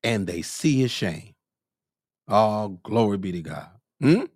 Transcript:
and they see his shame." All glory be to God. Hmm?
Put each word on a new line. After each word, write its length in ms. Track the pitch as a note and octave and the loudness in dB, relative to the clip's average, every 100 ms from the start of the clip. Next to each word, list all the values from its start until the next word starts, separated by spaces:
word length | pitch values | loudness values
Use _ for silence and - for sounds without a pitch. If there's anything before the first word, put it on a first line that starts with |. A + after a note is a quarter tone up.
and 240 | A#2 A2 F2+ | 0 -2 -2
they 140 | E2+ | -6
see 400 | E2 - D#3+ C3 | -8 -2 2 2
his 100 | B2+ | 0
shame." 420 | - G2 D#2+ - _ _ _ _ _ _ _ _ _ - | -2 -4 -6 -14 _ _ _ _ _ _ _ _ _ 0
All 420 | G#2 G#2+ G#2+ G#2+ | 4 4 0 -4
glory 480 | F#2 - A2 A2 G2+ | -8 -2 2 2 0
be 140 | F#2+ | -4
to 100 | F2 | -6
God. 280 | D#2+ D2+ - F#2 _ _ | -8 -12 -14 _ _ _
Hmm? 240 | C3 F#3+ - | 2 2 0